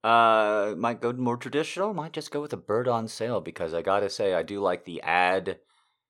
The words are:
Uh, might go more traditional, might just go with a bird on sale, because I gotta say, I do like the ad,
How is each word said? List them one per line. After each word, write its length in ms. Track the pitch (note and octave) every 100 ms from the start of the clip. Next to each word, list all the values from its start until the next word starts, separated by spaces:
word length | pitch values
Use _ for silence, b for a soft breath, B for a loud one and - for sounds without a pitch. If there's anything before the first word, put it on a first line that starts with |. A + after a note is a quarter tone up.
Uh, 720 | A2 A#2 A2+ A2 G#2+ G#2+ G#2 F#2
might 240 | A#2 A2+
go 100 | A#2
more 240 | B2 B2 A#2+
traditional, 560 | B2+ C#3+ D#3 - G3+
might 200 | F#3 D#3
just 180 | D#3 -
go 100 | D3
with 120 | D3
a 40 | G2+
bird 300 | - G#2+ B2
on 200 | A#2 A2
sale, 340 | - A2+ A2
because 320 | E2+ - E2+
I 80 | E2+
gotta 280 | E2 G2 G2+
say, 240 | - G2+
I 100 | F2+
do 160 | D#2+ G2+
like 260 | G2 F2+ -
the 160 | E2
ad, 580 | - F2 F2+ F#2+ F2+ F2+ _ _ _ _